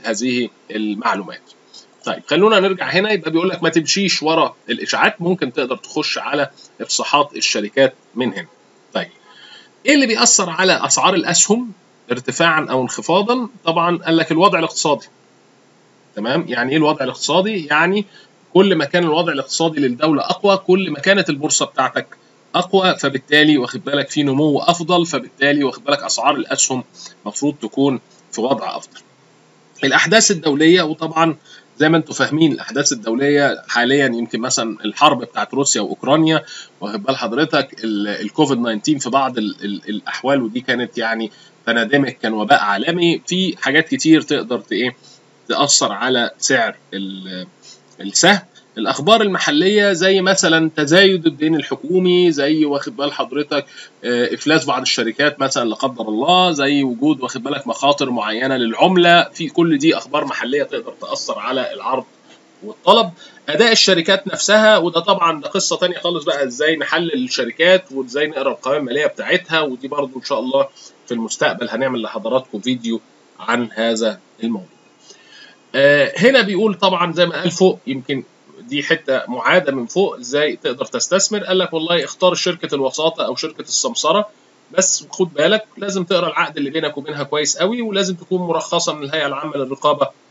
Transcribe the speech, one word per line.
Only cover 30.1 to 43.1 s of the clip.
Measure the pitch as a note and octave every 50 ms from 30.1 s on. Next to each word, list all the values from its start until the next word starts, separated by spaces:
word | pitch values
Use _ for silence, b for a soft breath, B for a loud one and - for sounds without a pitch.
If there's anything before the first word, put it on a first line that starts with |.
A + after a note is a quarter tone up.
| G#3 A3+ - -
الدولية، | G3 D#3 D#3+ D#3 C#3 D3 D#3 E3 F3+ F3+
وطبعًا | E3 D3+ D#3 - D#3+ D#3 D#3 D#3+ E3 E3 C#3+ - B B B B B B _ -
زي | D3+ D#3+
ما | E3
انتم | E3 D#3 -
فاهمين | B2 - B2+ A2+ C#3+ D#3 E3 D3
الاحداث | A#2+ - - - A2+ C#3 D3 -
الدولية | C#3+ A2+ G2+ A2 A2+ B2+ C#3 C#3+ D3 C#3+ C#3+ C3+ - - - -
حاليًا | - A#2+ A#2+ B2+ C#3 D3 C#3
يمكن | B2 A#2 A#2 A#2 - - A2
مثلًا | A#2+ B2 - B2+ A2+ A2+ G#2 - -
الحرب | G#2+ - - D3 D3+ B2+ B2
بتاعت | A#2+ - - A2+ G#2 - B2
روسيا | C3+ C#3 - - A2+
واوكرانيا، | G2+ - - - - C3 D3 D#3+ D#3+ D#3+ D#3+ D3+ B B B B B B _ -
واخد | G2 G#2 G#2+ G#2
بال | G2+ C3+ C3+
حضرتك | B2+ B2 G#2+ A2+ C#3 D#3+ D#3 D#3+ C#3 C3 - - - A2
ال-، | A2+ G#2+ G2+ G#2 G#2
الكوفيد | G2+ - G#2+ G#2 - D#3 D3+ C#3 C3 A#2
تسعتاشر | A#2+ A#2 A2 G#2 - D3+ D3+ C3+
في | - A#2+
بعض | B2+ C#3 C3+ C3 B2+ A#2
ال-، | G#2+ G2 F2+ - -
ال-، | G2+ G2+ - - G2+
الاحوال، | G#2+ G2 - - - - - C3+ C#3+ C3+
ودي | A#2+ G#2 A2+ B2+
كانت | B2 - B2 B2 A#2+ A2+ - A#2+
يعني | A2 A2+ A2+ A2+ A2+ G#2 B B B B B _ -
pandemic، | A#2 A#2 A#2 A2 G#2+ C#3+ C#3 C3+ B2 - -
كان | - G#2+
وباء | A2 G#2+ G#2 A#2 C#3+ -
عالمي، | G#2 G2+ G2+ G2 C3 E3 E3+ F3+ E3+ E3+